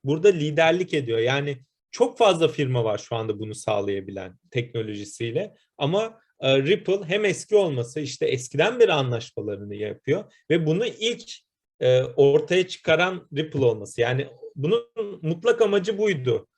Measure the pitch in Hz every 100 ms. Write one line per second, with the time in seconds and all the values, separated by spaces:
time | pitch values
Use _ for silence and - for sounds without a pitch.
0 | 139 156 196 175 151 151 165 175 180 156
1 | 123 113 117 139 143 131 _ _ _ -
2 | 185 - 220 170 160 - 135 127 110 107
3 | - 117 110 104 107 107 - 104 101 98
4 | 98 98 92 - _ 123 123 117 107 101
5 | 101 - 117 131 208 _ _ - 143 190
6 | 226 220 _ _ 135 135 139 208 208 196
7 | 165 202 208 170 - 208 185 131 120 156
8 | 139 - 131 127 - 139 185 247 214 156
9 | 131 117 - - 104 101 104 101 104 104
10 | - 170 214 _ _ 165 156 170 240 -
11 | 220 233 - - _ _ _ _ 127 127
12 | 131 - 143 147 151 180 185 - - 160
13 | 180 185 - 147 156 - 127 107 101 -
14 | 117 127 143 - - - 147 226 233 226
15 | 208 190 156 165 220 233 214 202 185 202
16 | 214 160 127 110 -